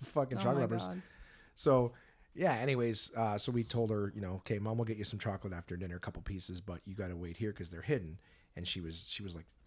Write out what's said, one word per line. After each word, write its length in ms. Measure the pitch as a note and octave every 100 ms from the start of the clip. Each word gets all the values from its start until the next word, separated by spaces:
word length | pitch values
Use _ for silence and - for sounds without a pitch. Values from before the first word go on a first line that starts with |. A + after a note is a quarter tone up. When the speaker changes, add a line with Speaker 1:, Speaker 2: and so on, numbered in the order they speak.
| -
Speaker 1:
fucking 340 | D3+ B2+ A#2+
Speaker 2:
Oh 20 |
Speaker 1:
chocolate 280 | A#2+ C#3 A#2
Speaker 2:
my 60 | A2
Speaker 1:
wrappers. 120 | F#2
Speaker 2:
God. 140 | F#3 - - - - - -
Speaker 1:
So, 380 | D3+ C3 A#2+ - - - - -
yeah, 160 | F3 A#2
anyways, 560 | C3+ B2+ A#2 G#2+ - A2+
uh, 220 | A2+ G#2
so 120 | -
we 100 | A#2+
told 280 | A2+ A#2 A2
her, 200 | G#2+ G2+
you 60 | G#2+
know, 140 | F#2+ F#2+
"Okay, 200 | - G#2
Mom 180 | G#2+ A2+
will 60 |
get 140 | A2+ G#2+
you 80 | G2+
some 120 | G#2
chocolate 360 | A2 F#2+ G2
after 240 | F2 - F2
dinner, 180 | F#2 F2+
a 40 |
couple 200 | - -
pieces, 380 | F#2+ F#2+ - F#2
but 220 | F#2 E2+
you 100 | G2
gotta 220 | G2 F#2 F2
wait 220 | F2 E2+
here 160 | G#2+
'cause 160 | G2+ E2+
they're 120 | F2
hidden." 380 | - C#3 D#2+ E2+ - - _ -
And 100 | F2
she 140 | F#2+
was, 260 | E2 E2 -
she 160 | -
was, 140 | G2 E2
like, 80 | E2 -